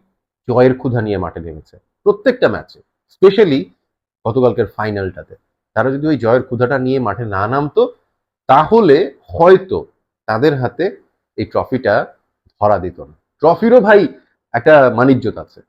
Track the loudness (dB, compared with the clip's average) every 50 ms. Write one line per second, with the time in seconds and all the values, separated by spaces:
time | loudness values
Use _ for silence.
0 | _ _ _ _ _ _ _ _ _ -2 0 2 2 2 0 -2 -4 -6 -4 -4
1 | -4 -4 -6 -6 -6 -8 -10 -12 -14 -14 -16 -18 -20 _ _ _ _ _ _ _
2 | _ -2 -2 0 -2 -2 -2 0 -2 -2 -2 -6 -10 -16 _ _ _ _ _ _
3 | _ _ _ _ 2 4 4 4 2 2 0 -2 -4 -8 _ _ _ _ _ _
4 | _ _ _ _ _ -4 0 0 0 0 0 -2 -6 -6 -6 -8 -8 -6 -6 -6
5 | -8 -8 -10 -14 -20 _ -20 _ _ _ _ _ _ _ _ -4 -4 -2 -4 -4
6 | -4 -4 -4 -2 0 0 0 0 -2 -4 -4 -4 -2 -2 -2 -4 -2 -2 -4 -2
7 | -4 -4 -6 -6 -8 -8 -6 -6 -4 -4 -4 -4 -4 -2 -2 -2 -2 -2 -4 _
8 | _ _ _ _ _ _ _ _ _ 2 2 2 2 2 2 2 4 4 4 2
9 | 2 -2 -6 _ _ -12 -2 2 4 4 4 4 2 -4 -8 -8 -8 -12 _ _
10 | _ _ _ _ _ -6 -4 -2 0 0 0 -2 -4 -6 -6 -6 -6 -6 -6 -10
11 | _ _ _ _ _ _ _ -10 -10 -6 -6 -6 -4 -4 -6 -4 -2 -2 -2 -2
12 | -2 -6 _ _ _ _ _ _ _ _ _ _ -2 -2 0 -2 -4 -10 -12 -14
13 | -20 -20 _ _ _ _ _ _ 0 0 0 0 2 4 4 4 6 6 4 4
14 | 4 0 -4 -12 _ _ _ _ _ _ -8 -2 2 4 4 6 4 4 2 2
15 | 2 2 2 0 0 -6 -8 -10 -16 -20 _ -20 _